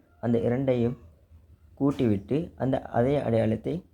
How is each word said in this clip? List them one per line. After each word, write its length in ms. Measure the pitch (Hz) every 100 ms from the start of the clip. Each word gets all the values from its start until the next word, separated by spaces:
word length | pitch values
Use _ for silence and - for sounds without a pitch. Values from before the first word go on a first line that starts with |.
| _ _
அந்த 180 | 117 117
இரண்டையும் 580 | 117 123 135 123 117 - - _ _ - - - - -
கூட்டிவிட்டு 720 | 139 139 123 101 - 143 175 -
அந்த 260 | 127 131
அதே 400 | - - 123 143
அடையாளத்தை 640 | 117 113 110 110 - 160 -